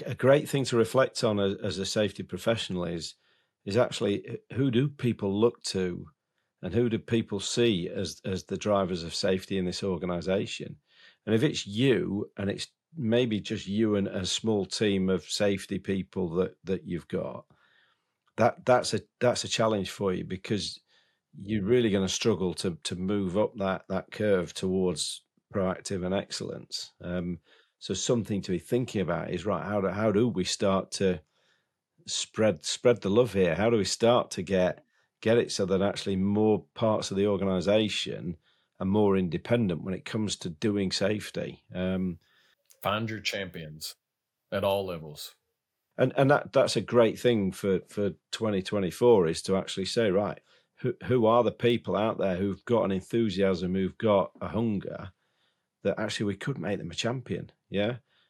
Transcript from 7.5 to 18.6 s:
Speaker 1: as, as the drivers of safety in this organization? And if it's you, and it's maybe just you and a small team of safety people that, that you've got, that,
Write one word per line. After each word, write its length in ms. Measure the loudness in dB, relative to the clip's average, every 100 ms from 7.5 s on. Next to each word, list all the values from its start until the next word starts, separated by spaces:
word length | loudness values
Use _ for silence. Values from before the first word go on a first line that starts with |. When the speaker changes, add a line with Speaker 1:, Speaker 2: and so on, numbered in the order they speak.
| 2 4 2 -2
Speaker 1:
as, 320 | -6 -8 -8 -6
as 180 | -6
the 140 | -4 -4
drivers 460 | 2 2 2 -2
of 120 | -6 -2
safety 420 | 0 0 0 -2
in 60 |
this 200 | -2 -2
organization? 920 | -4 -2 -2 -4 0 -2 -2 -8 -12 -16 _ _ -20 _ 0
And 80 |
if 100 | 2
it's 220 | 2 0 -6
you, 640 | 0 4 4 2 -4 -6 -4
and 140 | -4
it's 180 | -4 -8 _ _ -6
maybe 420 | 0 2 2 0
just 280 | -4 -6 -4
you 280 | 0 2 2
and 120 | 0
a 160 | -4 -4
small 400 | -2 0 0 -2
team 420 | 0 0 2 2
of 160 | 0
safety 560 | -2 -2 0 0 -4 -6
people 560 | -4 -4 -4 -4 -2 0
that, 220 | -2 -4 -6
that 200 | -6 -4
you've 220 | -8 -4
got, 380 | -6 -6 -10 -16 _ _ _ _ _ _ _ _ 2
that, 300 | 2 2